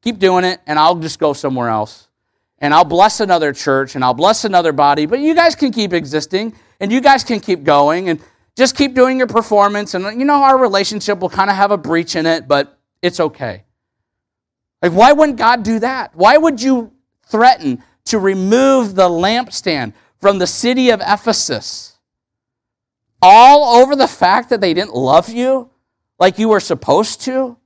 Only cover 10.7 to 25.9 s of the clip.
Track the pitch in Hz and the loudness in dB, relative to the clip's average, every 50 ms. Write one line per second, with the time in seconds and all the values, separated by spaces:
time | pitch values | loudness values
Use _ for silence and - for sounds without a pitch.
10.7 | 196 196 196 - 214 208 - 208 202 175 185 180 - 196 190 202 196 185 202 202 | 0 -2 -2 -4 -6 -8 -6 -6 -4 -4 -6 -6 -2 -2 -2 -2 0 0 0 0
11.7 | 208 196 147 - 165 165 170 165 - 175 160 165 165 160 127 131 143 143 143 _ | 0 -4 -2 -4 -4 -4 -4 -4 -6 -4 -2 -2 -2 -4 -2 -2 -2 -2 -2 _
12.7 | _ _ _ _ _ _ - 175 180 - 160 151 147 _ 135 113 92 95 _ _ | _ _ _ _ _ _ -6 -6 -2 -2 -4 -4 -4 _ -12 -12 -12 -14 _ _
13.7 | _ _ _ _ _ _ _ _ _ _ _ _ _ _ _ _ _ _ _ _ | _ _ _ _ _ _ _ _ _ _ _ _ _ _ _ _ _ _ _ _
14.7 | _ _ - 175 165 185 226 269 294 285 311 302 254 220 233 226 247 240 202 214 | _ _ -6 -2 2 4 4 4 6 4 2 0 0 -2 0 0 0 0 -2 -4
15.7 | 226 220 220 254 269 254 220 - _ 160 180 220 277 311 320 330 277 214 233 269 | -4 -4 -4 -6 -6 -8 -10 -12 _ 2 2 4 4 4 2 0 -2 -2 -2 -2
16.7 | 262 240 226 220 _ _ _ _ _ _ _ _ - 214 233 254 247 - 170 139 | -2 -2 -4 -10 _ _ _ _ _ _ _ _ -2 2 4 2 2 2 -4 -6
17.7 | 123 120 _ _ _ _ _ - 233 214 185 190 190 190 185 196 220 247 269 269 | -6 -6 _ _ _ _ _ -6 -4 -2 -2 -2 -2 -2 -2 0 0 2 2 2
18.7 | 269 262 233 202 190 190 185 180 170 165 180 202 226 240 254 - - - - 190 | 2 2 0 -2 0 0 0 0 0 -2 -2 -2 -2 -4 -6 -8 -12 -8 -6 -4
19.7 | 160 139 120 110 - _ _ _ _ _ - 202 196 190 180 175 - - - 240 | -4 -4 -6 -8 -12 _ _ _ _ _ 0 0 0 0 -4 -4 -4 -4 -4 -2
20.7 | 247 262 254 247 226 196 - - 208 202 - 226 208 - - - 131 - - - | -2 0 0 0 0 0 -2 -4 -4 -2 -2 -4 -4 -4 -4 -6 -8 -8 -10 -14
21.7 | - - - - _ _ _ _ _ _ _ _ _ _ _ _ _ _ _ _ | -16 -16 -18 -20 _ _ _ _ _ _ _ _ _ _ _ _ _ _ _ _
22.7 | _ _ _ _ _ _ _ _ _ _ - 185 202 226 247 262 285 294 294 240 | _ _ _ _ _ _ _ _ _ _ 6 8 8 10 10 8 8 6 4 4
23.7 | 240 240 262 269 294 269 262 - - - 185 180 196 247 240 _ 247 214 196 180 | 4 4 4 4 2 -2 -2 -4 -2 -2 0 0 0 0 -2 _ -4 -2 -2 -2
24.7 | 160 175 208 196 110 127 131 131 143 165 175 - 226 240 247 262 269 262 247 _ | -2 -2 -4 -4 -6 -4 0 4 2 2 2 0 -6 -4 -2 -2 -2 -2 -4 _
25.7 | _ _ _ _ | _ _ _ _